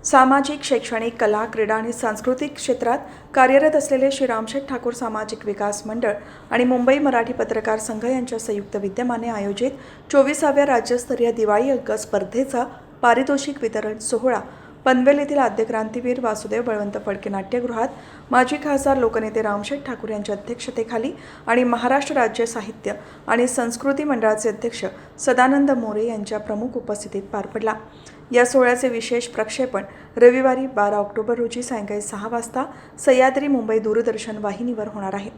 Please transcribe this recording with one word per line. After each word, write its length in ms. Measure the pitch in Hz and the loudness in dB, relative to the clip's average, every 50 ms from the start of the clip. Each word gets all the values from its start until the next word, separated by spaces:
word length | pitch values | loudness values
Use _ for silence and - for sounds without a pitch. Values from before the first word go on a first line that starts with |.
| - - | -2 4
सामाजिक, 520 | - 269 262 262 269 277 277 277 302 285 | 6 6 6 6 6 2 2 0 -6 -6
शैक्षणिक, 580 | - - 277 226 - - 240 220 226 233 233 - | -2 -2 -2 -2 0 -2 -6 -4 -4 -4 -2 0
कला, 240 | 240 208 208 208 220 | 0 2 2 0 -2
क्रीडा 300 | 226 220 220 220 208 214 | -4 -2 -2 0 0 0
आणि 180 | 220 220 233 | -2 -2 -4
सांस्कृतिक 640 | 233 - - 226 214 208 - 254 254 254 294 294 285 | -6 -4 -4 -4 -4 -2 -2 -2 -2 0 -2 -8 -8
क्षेत्रात 440 | - - - 247 - 254 233 240 294 - - - - - - - | -8 -2 -2 -2 0 0 0 0 -2 -4 -10 -18 -20 -20 -2 4
कार्यरत 420 | 277 262 254 262 277 302 311 302 | 4 6 8 8 6 6 6 4
असलेले 340 | 302 285 - 277 254 269 277 | 4 2 2 2 2 2 2
श्री 160 | 269 - 277 | 2 0 -2
रामशेठ 420 | 247 233 220 226 220 - 277 277 - | 0 0 -2 -4 -4 -6 -6 -6 -6
ठाकूर 240 | 262 240 - 240 | -8 -4 -4 -6
सामाजिक 520 | 240 - 254 226 220 214 220 214 220 208 - | -4 -4 -6 -6 -4 -6 -6 -6 -10 -8 -6
विकास 360 | 208 202 - 208 208 208 208 - | -8 -4 -2 -2 -4 -4 -4 -8
मंडळ 260 | 214 220 233 233 220 208 208 - - - - - - | -8 -6 -2 -2 -2 -2 -2 -8 -16 -20 -20 -10 -4
आणि 140 | - 233 247 | 0 2 2
मुंबई 340 | 247 254 247 240 262 269 294 | 4 4 4 4 4 4 4
मराठी 340 | 302 277 254 233 226 233 | 4 2 2 2 0 0
पत्रकार 460 | 247 - 226 - 254 220 214 226 220 220 | -2 -4 -2 -2 -2 -2 0 0 -2 -2
संघ 260 | 220 - 226 214 226 | -2 -6 -6 -4 -2
यांच्या 340 | 240 262 254 240 240 247 226 | -2 -2 -2 -2 -4 -6 -8
संयुक्त 380 | 220 - 214 202 202 202 - | -4 -4 -4 -4 -4 -6 -6
विद्यमाने 520 | 208 196 196 190 - 254 247 240 226 226 233 | -6 -6 -4 -4 -4 -2 -2 -2 -4 -4 -6
आयोजित 420 | 226 208 202 202 202 202 240 277 269 - - - - - - - | -4 -4 -4 -4 -2 -2 -2 -4 -4 -6 -16 -20 -20 -20 -10 4
चोवीसाव्या 540 | - 277 269 269 302 294 330 294 277 285 285 | 6 6 6 6 2 2 2 2 4 4 4
राज्यस्तरीय 680 | 285 262 233 226 - 240 240 240 - 262 240 240 233 | 4 4 2 2 0 -2 -2 -2 -4 0 0 2 0
दिवाळी 380 | 233 233 220 208 208 208 247 269 | 2 2 2 4 4 4 4 2
अंक 220 | 269 240 - - | 0 0 0 -4
स्पर्धेचा 720 | 214 214 - - - 202 - - - 233 269 269 - 240 254 269 - - - - - - | -4 -4 -4 -2 -2 -2 -2 -2 -2 -2 -2 0 0 -2 -4 -4 -6 -18 -20 -20 -8 2
पारितोषिक 600 | - 240 233 240 262 262 285 277 277 - 277 - | 4 4 6 6 4 2 0 0 0 -4 -8 -6
वितरण 360 | 247 226 220 214 214 214 220 220 | -6 -4 -4 -4 -6 -4 -8 -6
सोहळा 420 | - - 254 220 226 262 240 202 196 - - - - - - - - | -6 -4 -4 0 0 0 0 -2 -4 -10 -16 -20 -20 -20 -20 -2 2
पनवेल 340 | 254 262 254 254 269 285 285 | 2 4 6 6 6 6 6
येथील 200 | 285 285 285 285 | 2 0 2 2
आद्य 260 | 262 226 202 220 220 | 2 2 2 -2 -2
क्रांतीवीर 560 | 220 226 220 220 220 220 247 240 247 247 254 | -2 -2 -4 -4 -4 -6 -6 -2 -2 -2 0
वासुदेव 420 | 247 226 214 214 - 208 214 226 | -2 -2 -4 -4 -6 -4 -4 -2
बळवंत 340 | 240 240 220 208 208 202 202 - - | -2 -2 -2 -2 -4 -4 -6 -6 -6
फडके 240 | 214 196 196 - 214 | -6 -6 -6 -6 -6
नाट्यगृहात 580 | 196 196 190 190 - 247 240 240 233 220 233 262 - - - - - - - - | -6 -6 -6 -4 -4 -2 -2 -2 -2 -2 -2 -4 -4 -10 -18 -20 -20 -20 -8 2
माजी 260 | - 247 254 254 294 285 - | 2 4 4 4 0 -4 -2
खासदार 320 | 302 285 269 277 285 269 | -2 -2 0 2 2 2
लोकनेते 460 | 269 240 226 226 226 220 214 208 220 | 4 2 2 0 -2 -4 -2 -2 -2
रामशेठ 420 | 214 214 208 202 208 - 285 285 285 | -2 -2 -4 -4 -4 -6 -8 -8 -6
ठाकूर 240 | 269 247 226 - 214 | -10 -10 -8 -8 -8
यांच्या 240 | 220 208 202 214 208 | -8 -6 -6 -6 -6
अध्यक्षतेखाली 760 | 196 - - 240 240 - - 240 - 226 226 240 226 226 285 - - - - - - - | -8 -6 -10 -10 -10 -10 -8 -6 -6 -6 -4 -4 -4 -4 -4 -6 -8 -16 -20 -20 -12 -2
आणि 180 | - 233 247 254 | 0 2 2 4
महाराष्ट्र 500 | 247 240 233 233 240 262 277 285 - 311 | 2 0 0 2 2 2 2 2 0 0
राज्य 320 | 277 240 220 220 - 233 | 0 0 0 0 -2 -2
साहित्य 460 | 220 226 240 196 202 214 - - 202 208 - - - - - - | -2 -2 -8 -8 -10 -14 -10 -8 -8 -8 -8 -12 -18 -20 -14 -2
आणि 200 | - 220 233 240 254 | 0 2 2 2 2
संस्कृती 560 | 254 - 240 233 233 - - 277 277 285 302 | 0 -2 -2 -2 -4 -2 0 0 0 0 0
मंडळाचे 440 | 302 277 233 214 214 214 214 - 226 | 0 0 2 2 2 2 2 0 -4
अध्यक्ष 360 | 202 - - 233 - - 202 185 - - - - - - | -4 -2 -6 -6 -6 -6 -8 -8 -8 -10 -20 -20 -14 -4
सदानंद 520 | - 277 254 254 247 262 277 285 277 277 | -2 0 4 4 4 6 6 4 4 4
मोरे 360 | 269 240 226 214 208 214 220 | 2 0 0 -4 -2 -2 -2
यांच्या 320 | 233 226 214 208 - 220 208 | -2 -4 -6 -6 -6 -6 -8
प्रमुख 380 | 214 - 214 208 226 254 - | -6 -6 -6 -6 -6 -6 -6
उपस्थितीत 460 | 247 - - 208 202 - 196 - 196 | -8 -6 -6 -8 -6 -8 -8 -8 -8
पार 240 | 196 - - 208 190 | -8 -6 -8 -8 -8
पडला. 280 | - - 220 214 220 214 214 - - - - - - - - - - | -6 -8 -4 -4 -4 -4 -4 -10 -18 -20 -20 -20 -20 -20 -20 -12 0
या 120 | 240 240 247 | 4 4 4
सोहळ्याचे 420 | 240 - 269 254 240 247 247 269 254 | 6 6 4 6 6 4 2 0 0
विशेष 380 | 233 226 226 - 247 233 240 | 0 -2 -2 -2 -2 -2 -4
प्रक्षेपण 560 | - - - 220 220 - - 262 254 254 294 - - - - - - - | -4 -4 -4 -4 -4 -2 -4 -4 -2 -2 -6 -6 -6 -16 -20 -20 -12 2
रविवारी 500 | 233 240 240 240 262 262 262 254 254 269 | 8 8 8 8 8 4 4 4 2 -2
बारा 300 | 262 - 208 202 202 208 | -4 0 2 2 2 2
ऑक्टोबर 380 | 208 202 202 - 226 214 226 240 | 0 -2 -2 -4 -4 -2 -2 0
रोजी 280 | 240 240 233 233 247 | 0 -2 -4 -2 -6
सायंकाळी 380 | 247 - 254 220 202 196 208 208 | -6 -6 -6 -6 -6 -6 -6 -6
सहा 280 | 208 - - 196 202 226 | -6 -8 -10 -8 -8 -4
वाजता 360 | 240 233 226 226 - 254 285 294 - - - - - - | -6 -6 -6 -4 -4 -6 -6 -6 -8 -18 -20 -20 -16 0
सह्याद्री 480 | - 294 254 254 254 262 262 277 285 294 | 4 6 8 8 8 6 6 2 2 2
मुंबई 300 | 277 247 220 214 220 220 | 2 2 2 2 0 0
दूरदर्शन 580 | 208 220 214 226 233 233 220 220 - 226 214 214 | 2 2 0 2 2 0 -2 -4 -6 -8 -8 -6
वाहिनीवर 500 | 208 202 196 190 240 247 240 214 214 214 | -6 -6 -4 -4 -4 -4 -4 -4 -6 -8
होणार 260 | 214 214 196 190 196 | -8 -8 -8 -6 -6
आहे. 160 | 202 196 220 - | -6 -8 -10 -14